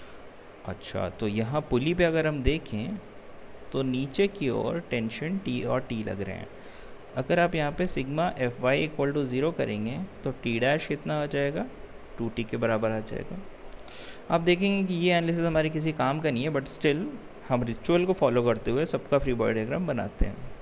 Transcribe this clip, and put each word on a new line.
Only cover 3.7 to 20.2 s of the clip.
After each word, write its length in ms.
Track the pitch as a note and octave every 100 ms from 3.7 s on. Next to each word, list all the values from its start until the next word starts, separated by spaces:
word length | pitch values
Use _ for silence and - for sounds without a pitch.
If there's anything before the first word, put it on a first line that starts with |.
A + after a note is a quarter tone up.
तो 100 | C#3
नीचे 440 | C3+ B2+ C3+ C3+ G3+
की 220 | - C3+
ओर 300 | A2 A2 E3+ E3
tension 480 | B2 A2+ - D3+ G3
T 240 | D#3+ B2
और 180 | A#2+ B2
T 220 | C3 A#2
लग 180 | G#2+ G2
रहे 140 | F#2+ F#2
हैं। 120 | - - - - - - - -
अगर 240 | C3 E3+
आप 160 | E3+ E3+
यहाँ 160 | D3
पे 140 | D3 F3+
sigma 380 | - C3 D3 F3 -
F 220 | B2 A#2+
Y 100 | B2 C#3+
equal 320 | D#3 D3+ C#3+
to 120 | D3 C3+
zero 280 | B2 D3+ E3+
करेंगे 400 | B2 G#2+ G#2+ C#3 G3 -
तो 80 | - B2+
T 140 | - A2+
dash 280 | B2 D3+ -
कितना 340 | D3 - D3+
आ 40 | D3
जाएगा, 400 | D3 C#3+ D#3+ B3+ - - - - -
टू 120 | A#2
टी 140 | A2
के 140 | A2+ A#2+
बराबर 340 | A#2 A2 A2
आ 80 | A2
जाएगा। 380 | G#2 - - F3+ G3 - - - - - - - -
आप 100 | E3+
देखेंगे 420 | E3+ F3 G3 G3
कि 100 | F#3+ F3
ये 160 | F3
एनालिसिस 320 | F3 E3 E3+
हमारे 260 | E3+ D#3 D#3
किसी 220 | D#3 D#3+
काम 280 | D#3 B2+ D3+
का 120 | D#3
नहीं 120 | A#2+
है, 80 | C#3+
but 160 | C#3+ C3
still 340 | - D#3 D3 D4 C4+ - - -
हम 140 | B2
रिचुअल 420 | A#2+ A2+ - F3 F3+
को 80 |
फॉलो 300 | F#3 C#3 B2
करते 280 | A#2+ A2+ -
हुए 140 | B2+ E3+
सबका 340 | C3+ - C#3+
free 140 | C3+
body 200 | A#2+ A2
diagram 340 | A2 A2 D#3 F3
बनाते 380 | B2 G2+ -